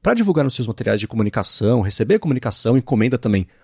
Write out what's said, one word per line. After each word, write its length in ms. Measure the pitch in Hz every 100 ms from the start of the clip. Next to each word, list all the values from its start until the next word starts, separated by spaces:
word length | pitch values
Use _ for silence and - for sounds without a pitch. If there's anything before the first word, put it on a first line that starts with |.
pra 140 | 202
divulgar 320 | 233 202 160 135
nos 80 |
seus 120 | - 113
materiais 340 | 113 - 107
de 60 | 107
comunicação, 760 | 113 104 107 95 - 104 120
receber 360 | 98 - 107 208
comunicação, 580 | 160 127 113 - 110 131
encomenda 400 | - 113 117 123
também 280 | 113 98 90 _